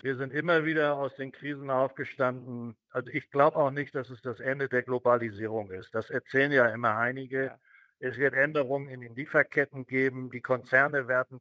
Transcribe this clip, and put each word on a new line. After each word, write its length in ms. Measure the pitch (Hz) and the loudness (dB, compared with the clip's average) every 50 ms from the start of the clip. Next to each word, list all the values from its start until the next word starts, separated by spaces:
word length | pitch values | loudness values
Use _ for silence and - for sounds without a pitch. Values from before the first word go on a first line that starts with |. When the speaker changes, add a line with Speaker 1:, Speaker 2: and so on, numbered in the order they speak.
| - | -4
Speaker 1:
wir 120 | 135 131 | -4 -2
sind 180 | 123 139 131 131 | -2 -4 -4 -2
immer 320 | 151 156 175 170 160 151 | 0 2 4 4 4 4
wieder 300 | 160 156 160 151 147 147 | 2 2 2 2 2 2
aus 200 | 139 139 127 - | 0 -2 -4 -6
den 160 | - 135 135 | -8 -10 -10
Krisen 380 | - - 139 143 147 139 139 135 | -10 -10 -10 -8 -8 -6 -4 0
aufgestanden. 1080 | 131 127 135 131 - - 131 - - - 131 127 127 127 123 131 120 120 117 117 110 _ _ _ | 2 2 2 0 -2 -6 -10 -6 -2 0 0 0 0 -4 -8 -10 -10 -8 -8 -10 -12 _ _ _
Also 180 | - 127 123 127 | -6 -6 -6 -6
ich 180 | - 143 - _ | -6 -8 -6 _
glaub 260 | - 139 143 160 - | 2 4 4 4 4
auch 160 | 160 147 135 | 4 2 0
nicht, 240 | 139 143 139 - - | 0 -2 -6 -6 -6
dass 140 | 139 120 120 | -8 -8 -8
es 120 | 127 - | -10 -12
das 180 | - 127 113 - | -8 -8 -8 -6
Ende 280 | 123 131 135 139 139 | -4 -4 -2 -2 -2
der 160 | 131 123 123 123 | 0 0 0 0
Globalisierung 880 | 127 127 123 - 120 120 120 117 113 101 101 110 107 110 110 104 95 | 0 -2 2 4 4 4 4 2 -2 -6 -6 -6 -4 -4 -4 -6 -6
ist. 220 | 92 92 92 - - | -10 -12 -10 -8 -6
Das 140 | 113 - - | -6 -4 -4
erzählen 420 | 151 123 - - - 135 139 147 | -4 -6 -4 0 2 2 4 4
ja 160 | 143 131 120 | 6 6 6
immer 300 | 113 110 117 120 113 107 | 4 4 2 0 0 2
einige. 480 | 113 117 123 131 135 135 120 131 135 135 | 2 0 -2 -2 -4 -8 -6 -4 -2 -2
Speaker 2:
Ja. 140 | 123 120 - _ _ _ _ _ _ _ _ | -4 -6 -12 _ _ _ _ _ _ _ _
Speaker 1:
Es 180 | 131 127 113 | -8 -6 -2
wird 180 | 120 139 135 127 | 0 0 2 2
Änderungen 540 | 135 139 151 151 147 131 123 139 139 143 139 | 2 0 2 2 0 -2 0 -2 -4 -6 -8
in 120 | 131 123 | -14 -14
den 140 | 123 117 113 | -16 -14 -12
Lieferketten 720 | 123 151 - - 151 139 - - 151 139 - - 135 123 | -12 -6 0 2 2 2 2 2 0 0 0 -2 -10 -8
geben. 420 | - 131 131 135 135 127 131 127 123 | -4 -2 0 0 0 -2 -4 -8 -10
Die 120 | 120 120 | -10 -6
Konzerne 680 | - - 127 120 - - 131 131 143 147 143 139 123 | -2 -2 -2 -2 0 2 4 4 4 4 2 -2 0
werden 320 | 120 127 127 127 - 131 123 | 0 0 0 0 -2 -8 -20